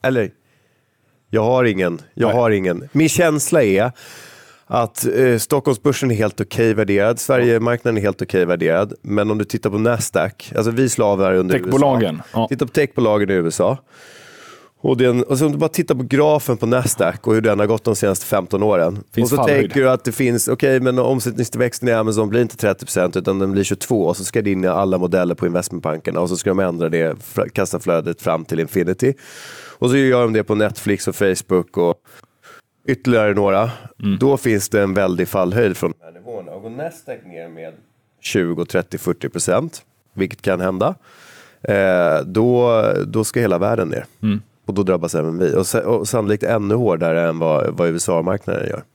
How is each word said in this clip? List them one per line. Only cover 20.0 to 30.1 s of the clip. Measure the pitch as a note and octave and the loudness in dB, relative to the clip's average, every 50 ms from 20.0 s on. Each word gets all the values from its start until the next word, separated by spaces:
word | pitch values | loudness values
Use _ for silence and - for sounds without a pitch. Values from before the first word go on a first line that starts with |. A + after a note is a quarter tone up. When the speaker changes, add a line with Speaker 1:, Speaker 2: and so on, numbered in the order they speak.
| - | -2
Speaker 1:
det | B2 | -6
finns, | A2+ - C3+ A#2+ A#2+ A2+ - - | -2 0 0 0 2 0 0 -2
okej, | B2+ B2+ - C#3 C3 C3 | -2 0 2 2 2 2
men | B2+ B2+ B2+ B2+ | 2 2 0 2
omsättningstillväxten | B2 A#2 C3+ C3 G#2+ B2 A2 A#2 A#2+ - - A#2+ B2 A#2+ - - B2 B2 | 2 2 0 0 -2 -4 -4 -4 -6 -4 -2 -2 -2 -2 -2 -2 0 0
i | |
Amazon | A#2 A2+ A2 A2 G#2+ G#2+ A2 G#2 | 2 2 2 0 0 0 0 2
blir | G2+ A#2+ | 2 0
inte | A#2+ A2+ - | 0 0 -2
trettio | - - G#2 G2 - - | -2 0 0 0 -2 -6
procent | - - - F2+ F2+ E2+ | -4 -2 0 0 0 0
utan | F#2 F2 - F#2+ G2 | -2 -2 -2 -2 0
den | G2 F#2+ | -2 0
blir | G2 G2 F#2+ | 0 0 0
tjugotvå | - G2+ - - - B2+ G#2+ F2+ | 0 -2 -6 -2 -2 0 0 2
och | E2 F2 | 0 -2
så | F#2 F#2+ | -2 -6
ska | - - A#2+ | -4 -2 -2
det | G#2 G2+ | 0 0
in | G2 F#2 F#2 | 0 0 0
i | |
alla | F2+ E2+ F2+ G2 F#2+ F#2+ F2+ | 0 2 2 0 0 0 0
modeller | F2+ F2 E2+ F#2+ F2+ F2 E2+ | 0 0 0 0 0 0 -2
på | - - | -2 -2
investmentbankerna | F2 F2 F2 E2+ - - E2+ - D#2+ D#2 D#2 - G2 F2 E2 | -2 -2 -2 -4 -4 -8 -6 -4 -4 -6 -4 -6 -6 -2 -2
och | F2 F2 | -2 -2
så | F#2 | -2
ska | E2+ - G#2 | -4 -2 -2
de | F#2 F#2+ | 0 0
ändra | F#2+ F2+ E2+ E2+ E2+ E2 | 0 -2 -2 -2 -2 -2
det, | E2+ E2+ E2 D#2+ - - | 0 0 0 -2 -4 -6
fra-, | - - - - F2+ - | -12 -10 -4 -4 -4 -4
kassaflödet | - - G2 - - E2+ - - E2+ E2 D#2 E2+ E2+ - | -2 -4 -4 -2 -4 -6 -2 0 0 0 0 -4 -8 -4
fram | - - E2 D#2+ D#2+ | -4 -2 -2 -2 -4
till | - E2+ D#2+ | -4 -4 -4
infinity. | D#2+ D2 - F#2+ F2 F2 F#2 - B2 C3 C#3+ - - - - - - - - - - - - - | -4 -2 -2 -2 0 0 -2 0 0 0 0 -2 -12 -20 -20 -20 -20 -20 -20 -20 -20 -20 -8 -4
Och | B2 B2 | -2 0
så | B2+ | 2
gör | C#3 C3+ C3 | 2 2 4